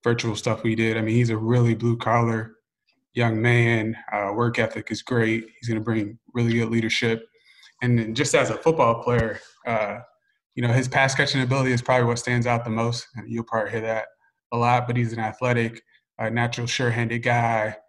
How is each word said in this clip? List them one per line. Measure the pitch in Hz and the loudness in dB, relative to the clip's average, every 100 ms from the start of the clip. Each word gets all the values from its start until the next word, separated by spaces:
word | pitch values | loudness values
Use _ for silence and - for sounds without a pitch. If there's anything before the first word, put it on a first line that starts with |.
virtual | 120 117 117 107 | 0 0 -2 -4
stuff | - 110 | -4 -2
we | 113 110 | -2 0
did. | 113 110 | 0 0
I | |
mean, | 110 117 | 0 2
he's | 120 | 2
a | 110 | 0
really | 110 123 120 | 2 4 4
blue-collar | 110 117 117 113 117 117 113 110 - _ _ _ _ _ | 2 0 0 2 2 2 0 -6 -14 _ _ _ _ _
young | - 117 110 | -2 0 2
man. | 117 120 117 117 110 113 - | 2 4 4 2 0 -6 -6
Uh, | 104 101 | -4 -2
work | 107 120 117 | 0 0 0
ethic | 110 113 - | -2 -2 -8
is | 110 | -10
great. | - 123 110 113 113 _ | -2 0 2 0 -4 _
He's | 117 | -4
gonna | 110 | -4
bring | 110 110 104 113 _ | -2 -2 -2 -10 _
really | 120 117 | -2 0
good | 117 113 | 2 2
leadership. | 113 113 - 117 113 - _ _ _ - _ | 0 0 0 0 -2 -6 _ _ _ -20 _
And | 123 120 | 2 2
then | 110 | 2
just | 113 143 | -2 2
as | 156 120 | 2 2
a | 107 | 0
football | 165 160 120 113 | 0 2 2 2
player, | - 120 113 107 - _ - | 0 0 0 -4 -14 _ -4
uh, | 113 104 107 - _ _ _ _ | -2 -2 -6 -14 _ _ _ _
you | - | -4
know, | 123 | 2
his | 123 127 | 2 2
pass | 143 135 | 2 2
catching | 131 143 139 | 2 0 2
ability | 127 135 131 | 2 2 2
is | 123 | 2
probably | 123 127 120 | 2 2 4
what | 117 | 0
stands | - 123 120 | 0 0 2
out | 120 | 0
the | 117 | -2
most. | 113 113 120 - 113 | -2 -2 -4 -10 -16
And | 107 | -8
you'll | 113 | -8
probably | 113 113 104 | -4 -4 -2
hear | 113 | -4
that | 110 113 110 _ _ _ _ | -4 -4 -6 _ _ _ _
a | 120 | 0
lot, | 120 123 120 | 2 2 2
but | 123 | 0
he's | 117 | 0
an | 117 | -2
athletic, | 110 107 123 120 113 113 _ _ _ - | -6 -4 -2 0 -2 -6 _ _ _ -8
uh, | 110 | -4
natural, | 117 120 120 117 | -2 -2 -2 -4
sure-handed | - 123 117 117 117 | 0 0 0 -2 -2
guy | 120 120 117 113 107 107 | 0 2 2 0 -2 -6